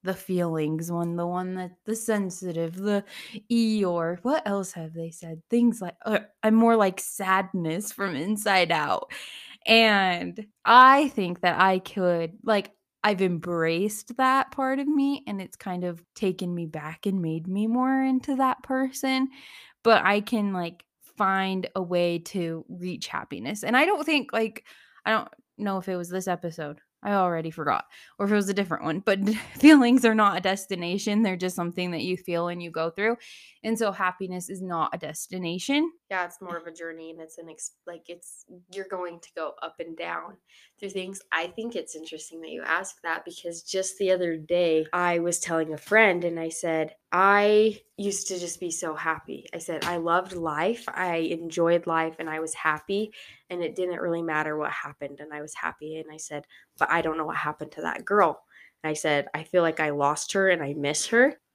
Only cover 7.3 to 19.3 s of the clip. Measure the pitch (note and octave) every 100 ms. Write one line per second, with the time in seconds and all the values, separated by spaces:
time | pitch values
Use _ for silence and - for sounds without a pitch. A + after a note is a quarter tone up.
7.3 | F#3+ F#3+ F#3+ D#3+ E3 G3+ - G3 C#3 F3
8.3 | G#3+ G#3 F#3+ F3 E3 D3 F#2+ - - -
9.3 | - - - - A3+ A3+ G3+ F#3+ F3 F3
10.3 | F3 G#3+ _ - C4 B3+ C#4 C#4+ B3 F3+
11.3 | F3 F3+ - F#3+ F#3+ F#3 - F3+ E3+ E3
12.3 | F3+ - G#3 G3 _ _ _ - F3+ F#3
13.3 | F3 F3 E3+ E3 E3 G#3 G#3 - A#3+ C4
14.3 | C4+ - - C4 C4+ C#4 D4+ C#4 C#4 -
15.3 | G3+ F#3 - - F3+ F3+ E3+ _ - G3
16.3 | F#3 F3+ F3 E3 D#3 D3+ E3 G3+ F#3+ E3
17.3 | D#3+ E3 F#3+ A3 A#3+ B3+ C4+ C4 C4 -
18.3 | C4+ C4 - - C4 C4+ C4 C4+ C4 C4